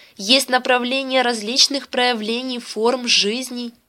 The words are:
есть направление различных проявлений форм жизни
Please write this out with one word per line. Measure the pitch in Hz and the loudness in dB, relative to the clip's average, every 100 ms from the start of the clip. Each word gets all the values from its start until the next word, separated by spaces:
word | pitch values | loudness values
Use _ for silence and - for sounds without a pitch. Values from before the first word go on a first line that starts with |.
| - - | -20 -8
есть | 196 269 262 | 2 2 4
направление | 247 254 247 247 269 262 262 | 0 2 0 0 -2 0 2
различных | 240 226 208 262 - 277 - | 2 0 -4 2 2 2 -4
проявлений | 254 247 233 214 233 262 247 | 0 2 0 -2 -4 -4 -6
форм | - 214 226 254 240 | -8 -2 0 0 0
жизни | - 202 240 254 240 240 - | 2 2 -2 -6 -8 -10 -12